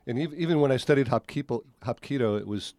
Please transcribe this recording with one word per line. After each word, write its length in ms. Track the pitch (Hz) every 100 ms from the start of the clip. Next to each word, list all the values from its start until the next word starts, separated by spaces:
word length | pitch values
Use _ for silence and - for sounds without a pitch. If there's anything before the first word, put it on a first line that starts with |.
| -
ev-, 260 | 120 160
even 260 | 151 165 160
when 120 | 143
I 40 | 127
studied 320 | - 143 131
Hapkipo-, 560 | 117 - 143 135 120 - _
Hapkido, 560 | 117 117 - 139 113 104
it 80 | 98
was 280 | 104 -